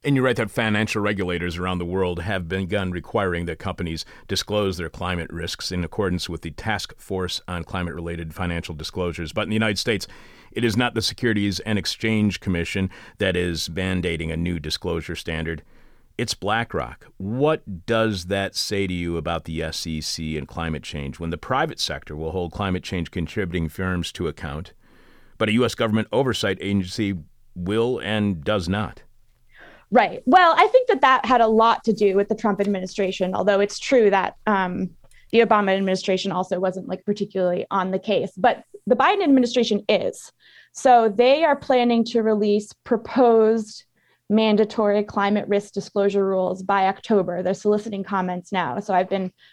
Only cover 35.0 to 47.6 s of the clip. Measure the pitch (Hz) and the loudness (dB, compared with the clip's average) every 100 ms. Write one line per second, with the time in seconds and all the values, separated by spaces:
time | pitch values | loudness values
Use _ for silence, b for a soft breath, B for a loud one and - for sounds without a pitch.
35 | - b b 226 226 214 202 190 190 185 | -20 b b 4 6 4 4 2 2 0
36 | 202 190 196 175 180 180 185 185 175 185 | 0 -2 0 -2 -2 -2 -2 -4 -8 -8
37 | - 208 208 190 180 180 - 196 185 190 | -4 -4 -2 -2 0 0 -2 -2 0 -2
38 | 202 196 - - 233 - - - - 226 | 0 0 -2 0 0 0 -6 -12 0 4
39 | 277 403 349 269 240 247 226 202 - 214 | 4 4 4 4 4 2 2 0 2 0
40 | - - - _ b b b - 262 240 | 0 -6 -16 _ b b b 0 6 6
41 | 226 196 247 285 320 285 - 254 240 233 | 6 4 4 6 4 2 2 4 4 4
42 | 226 233 220 214 208 208 208 - - - | 2 2 2 2 4 2 0 -16 -2 -2
43 | - - 247 226 220 226 214 - - _ | 0 4 6 6 6 2 -2 -12 -20 _
44 | _ _ _ 208 220 208 214 226 208 208 | _ _ _ 2 4 4 2 2 2 2
45 | 208 - 202 208 - 202 202 - 185 202 | 0 0 0 0 0 -2 -2 -10 -4 0
46 | 202 202 190 190 185 185 190 196 190 196 | 2 2 0 0 0 -4 0 2 2 -2
47 | - 214 175 175 180 190 | 0 2 2 -2 -2 -2